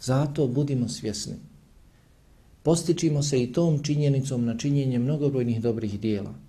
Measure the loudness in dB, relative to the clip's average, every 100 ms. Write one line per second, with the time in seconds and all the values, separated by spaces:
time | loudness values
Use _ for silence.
0 | 0 0 0 0 0 2 0 0 -2 -2
1 | -6 -6 -8 -12 -16 -20 -20 -20 -20 -20
2 | _ _ -20 -20 -20 -4 0 2 2 0
3 | 2 0 2 0 0 2 2 2 0 2
4 | 2 2 0 -2 -2 -2 0 0 2 0
5 | 0 0 0 0 0 0 0 -2 -4 -4
6 | -2 -2 -4 -12